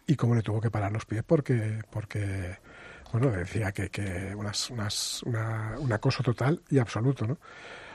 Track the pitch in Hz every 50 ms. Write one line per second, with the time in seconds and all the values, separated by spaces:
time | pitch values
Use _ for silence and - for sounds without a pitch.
0 | _ - 147 - - 120 117 117 101 - 107 110 107 113 104 107 101 98 107 113
1 | - - 107 107 - - 170 151 135 - 127 117 110 107 110 110 107 - - 110
2 | 104 - - 107 101 98 98 98 92 90 92 - - - - - - - - -
3 | - - - 113 127 139 104 92 90 92 - 110 101 95 101 - 98 92 - -
4 | 101 95 90 90 95 95 101 104 104 104 104 - - - 127 113 101 107 - -
5 | - - - - - 131 117 110 113 113 113 110 110 110 113 131 156 123 117 -
6 | - 139 - - 123 131 113 - 120 135 175 - - - - 135 117 - - 113
7 | 113 135 135 - 113 110 147 - - - - - - - - - - -